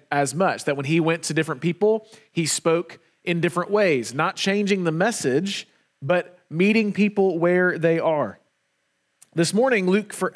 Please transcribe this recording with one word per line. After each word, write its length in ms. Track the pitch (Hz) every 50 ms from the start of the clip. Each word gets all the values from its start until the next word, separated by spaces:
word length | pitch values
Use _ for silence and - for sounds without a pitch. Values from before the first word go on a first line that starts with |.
| - -
as 240 | 147 143 143 131 139
much, 300 | 165 190 165 113 - -
that 140 | - 139 139
when 80 | 139
he 160 | 135 165 170
went 220 | 156 165 165 165 -
to 100 | - 151
different 260 | 160 151 160 147 127
people, 480 | 160 175 170 - 208 214 220 220 214 - - - - _
he 140 | - 170 160
spoke 540 | 147 - - - 170 160 170 175 - - - _ _ _ _ -
in 160 | 180 170 170
different 280 | 160 175 - 175 175 -
ways, 440 | 202 214 208 180 147 127 110 107 120
not 240 | 147 160 190 - -
changing 480 | - 196 196 208 208 190 202 190 180
the 80 | 165 156
message, 760 | 165 190 233 220 - - 135 123 147 190 202 202 - - _ _ _ _ _ _ _
but 380 | 143 139 180 180 170 - - _ _ -
meeting 440 | 147 165 190 208 220 226 214 208 185
people 440 | 190 208 202 208 202 196 190 165 165
where 400 | 170 175 180 180 180 180 147 165
they 220 | 160 165 165 165
are. 400 | - 165 156 147 127 98 90 - _ _ _ _ _ _ _ _ _ _ _ _ _ _ _ _ - - -
This 200 | 156 165 156 -
morning, 360 | 208 254 269 247 202 185 180
Luke 240 | 185 214 202 - -
for, 180 | - 190 - -